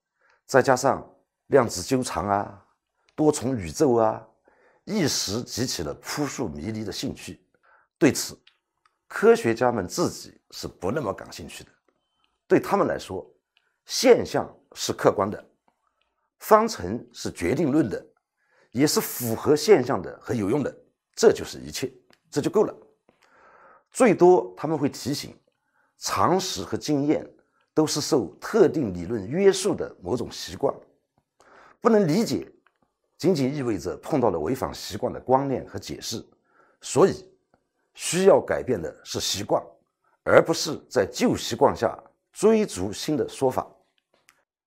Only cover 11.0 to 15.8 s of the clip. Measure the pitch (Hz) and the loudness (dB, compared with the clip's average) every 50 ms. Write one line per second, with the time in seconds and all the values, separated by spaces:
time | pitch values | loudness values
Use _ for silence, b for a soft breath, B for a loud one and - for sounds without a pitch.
11 | 127 98 92 - - - - - 78 71 - - - - _ _ _ _ _ _ | -4 -6 -6 -8 -12 -16 -16 -16 -16 -16 -16 -18 -20 -20 _ _ _ _ _ _
12 | _ _ _ _ _ _ _ _ _ - 190 143 - - 180 202 165 117 76 65 | _ _ _ _ _ _ _ _ _ 2 2 2 4 2 0 0 0 0 -2 -4
13 | - - 95 90 - - _ _ _ _ _ _ _ _ _ _ _ - - - | -8 -10 -10 -10 -12 -14 _ _ _ _ _ _ _ _ _ _ _ -10 -6 2
14 | 220 269 226 143 175 165 - 135 107 - - _ _ _ - - - - 107 - | 6 6 6 6 4 0 -4 -4 -4 -6 -10 _ _ _ -12 -8 -6 -6 -4 2
15 | - - 90 101 95 107 92 - - _ _ _ _ _ _ _ | 2 2 4 2 0 -2 -4 -8 -14 _ _ _ _ _ _ _